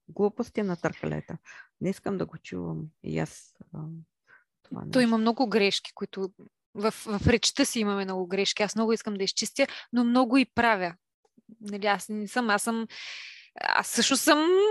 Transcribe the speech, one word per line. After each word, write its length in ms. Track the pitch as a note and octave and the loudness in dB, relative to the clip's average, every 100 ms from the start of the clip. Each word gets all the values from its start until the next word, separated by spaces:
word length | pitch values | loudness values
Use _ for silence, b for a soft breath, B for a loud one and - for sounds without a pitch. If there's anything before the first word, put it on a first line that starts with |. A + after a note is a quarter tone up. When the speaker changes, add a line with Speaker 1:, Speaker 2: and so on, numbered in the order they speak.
| - | -10
Speaker 1:
Глупости 540 | E3 G3+ - A#3+ - | -2 0 0 -6 -4
на 140 | G3+ E3+ | -4 -2
търкалета. 600 | D#3+ - D#3 D#3 - E3 B B B - | -4 -4 -6 -6 -8 -14 B B B -6
Не 100 | F3 | -4
искам 280 | - - F#3+ | -4 -4 -4
да 80 | E3+ | -6
го 120 | D#3+ | -10
чувам 480 | - F3+ E3+ D#3+ D#3 _ | -12 -8 -6 -8 -10 _
и 160 | - D#3+ | -6 -4
аз, 360 | D#3+ - - - - | -4 -8 -20 -20 -18
а, 40 | D#3 D#3 E3 D#3+ _ _ b b _ | -14 -12 -14 -18 _ _ b b _
това 220 | - - - | -16 -12 -2
Speaker 2:
То 100 | C4 | 2
има 100 | A#3 | 2
Speaker 1:
нещо. 80 | A3+ | 2
Speaker 2:
много 280 | A3+ A3+ A#3 | 2 0 2
грешки, 440 | G#3 G3 - - | 2 2 0 -6
които 360 | - G3+ G3 F#3+ - - _ _ | -10 -10 -6 -8 -10 -20 _ _
в, 160 | G3 G#3+ | -4 -4
в 380 | - A3+ G3+ - | -4 -6 0 2
речта 360 | A#3 - - | 4 2 0
си 160 | C#4 A#3 | 0 0
имаме 240 | G3+ G3+ | -2 -2
много 220 | F#3+ F#3 F3+ | -4 -4 -2
грешки. 360 | G3 G3 - | 0 0 0
Аз 120 | G3+ G#3+ | -2 0
много 160 | A3+ | 0
искам 220 | A3 A3 | 0 -2
да 100 | G3 | -4
изчистя, 420 | F#3+ - A3 - C#4 B B | -4 -2 -2 0 0 B B
но 120 | A#3+ | 0
много 320 | A#3+ B3+ A#3 C4+ | 4 4 6 4
и 80 | B3 | 4
правя. 400 | A#3 A#3 G3+ F3 F3 _ _ _ _ - A3 | 2 2 2 0 -6 _ _ _ _ -20 -16
Нали, 260 | G#3 G3+ G3+ | -10 -2 0
аз 220 | F#3+ - | 0 -2
не 200 | G#3+ G3+ | -6 -4
съм, 220 | B3+ A3+ | -2 2
аз 120 | G3+ | 0
съм, 240 | A#3 A3+ A3+ B B B B B B - | 0 -2 -4 B B B B B B -6
аз 280 | - - - | 0 0 0
също 280 | - - C4 | 0 2 4
съм 320 | D#4+ D4+ D#4+ F#4 G#4+ | 6 6 6 6 4